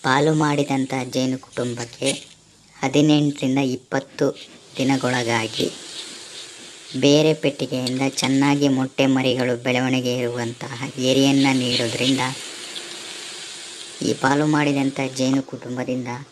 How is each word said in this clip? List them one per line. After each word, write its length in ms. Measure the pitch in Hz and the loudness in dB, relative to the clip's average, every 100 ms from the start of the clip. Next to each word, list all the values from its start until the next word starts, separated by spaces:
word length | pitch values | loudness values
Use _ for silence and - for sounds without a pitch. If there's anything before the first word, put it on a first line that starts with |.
ಪಾಲು 300 | 139 135 151 | 2 4 4
ಮಾಡಿದಂಥ 600 | 156 151 147 143 135 131 131 123 | 4 2 2 0 0 0 -2 -2
ಜೇನು 280 | 131 131 131 | -2 0 -2
ಕುಟುಂಬಕ್ಕೆ 720 | - - 123 120 120 - 135 139 - - _ _ _ - | -6 -6 -4 -4 -10 -4 -4 -4 -10 -20 _ _ _ -6
ಹದಿನೆಂಟರಿಂದ 800 | 135 143 151 151 147 143 131 135 | 0 4 6 6 4 0 0 0
ಇಪ್ಪತ್ತು 680 | 135 127 - 135 - - 139 - - - - - | 0 -4 -2 -4 -4 0 0 0 -16 -20 -14 -2
ದಿನಗೊಳಗಾಗಿ 920 | 131 135 127 127 117 117 110 - - - - - - - - - - - - - - 127 | 0 2 2 0 0 0 -2 -2 -4 -4 -14 -14 -14 -16 -16 -16 -16 -18 -20 -20 -10 2
ಬೇರೆ 340 | 139 147 156 | 4 6 4
ಪೆಟ್ಟಿಗೆಯಿಂದ 680 | 156 143 - 135 127 127 127 135 | 2 -2 -2 -4 -4 -2 0 -2
ಚೆನ್ನಾಗಿ 580 | - 131 135 143 143 143 | 0 0 4 4 4 4
ಮೊಟ್ಟೆ 380 | 131 127 - 135 | 2 0 2 2
ಮರಿಗಳು 580 | 131 131 127 123 120 | 2 2 0 0 0
ಬೆಳವಣಿಗೆ 540 | 131 123 131 131 123 123 | 0 0 2 0 0 -2
ಇರುವಂತಹ 680 | 120 120 117 120 - 131 131 - | -2 -4 -6 -6 -10 -8 -8 -2
ಎರಿಯನ್ನ 500 | 127 135 139 139 135 | 2 4 6 6 4
ನೀಡೋದ್ರಿಂದ 680 | 131 123 123 117 117 127 131 127 131 - - - - - - - - - - - - - - - - | 2 0 0 0 0 0 2 0 -4 -12 -12 -12 -12 -12 -14 -14 -14 -14 -14 -14 -14 -14 -16 -16 -4
ಈ 120 | - | -2
ಪಾಲು 320 | - 135 143 151 | 0 2 4 4
ಮಾಡಿದಂಥ 540 | 147 143 139 135 135 135 131 | 4 4 2 0 -2 -4 0
ಜೇನು 280 | 131 135 | 0 0
ಕುಟುಂಬದಿಂದ 640 | 135 123 123 127 123 127 123 123 143 | -2 -12 -8 -6 -4 -4 -6 -10 -12